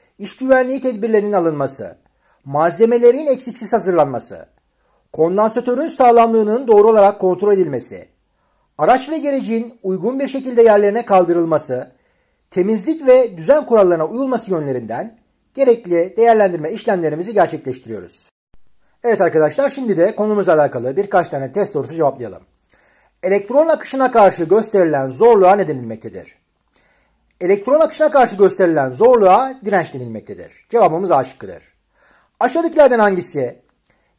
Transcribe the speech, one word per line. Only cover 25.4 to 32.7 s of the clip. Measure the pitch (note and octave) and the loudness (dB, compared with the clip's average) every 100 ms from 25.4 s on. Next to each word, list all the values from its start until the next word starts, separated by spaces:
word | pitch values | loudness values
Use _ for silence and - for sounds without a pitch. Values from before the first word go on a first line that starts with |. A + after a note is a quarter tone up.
| F#3 G3+ | 4 2
ne | D#3+ | 0
denilmektedir? | C3+ A#2 A2 A2+ F2+ D#2+ _ _ _ _ _ _ _ _ _ _ - | -6 -10 -14 -16 -18 -20 _ _ _ _ _ _ _ _ _ _ -6
Elektron | F3+ G3+ B3 D4 | -2 -2 2 2
akışına | D#4+ - D#4 | 2 0 0
karşı | D4 B3 G3 | 2 2 2
gösterilen | F#3+ F#3 F3+ D#3 C3 | 2 2 0 0 -2
zorluğa | B2+ A#3 A#3+ F#3+ G#3 C4 C4 | 2 4 4 4 4 2 -6
direnç | G3+ G3 D3+ | -4 -4 -4
denilmektedir. | C#3 A#2+ A2 - F#2 E2 _ _ | -8 -12 -12 -14 -18 -20 _ _
Cevabımız | - F3+ D#3+ F#3+ | 0 0 0 0
A | C#3+ | 0
şıkkıdır. | C3 - F#2+ E2+ _ _ _ _ _ _ _ - | -2 -8 -18 -18 _ _ _ _ _ _ _ -4
Aşağıdakilerden | B3 E4 E4 | -4 -2 -2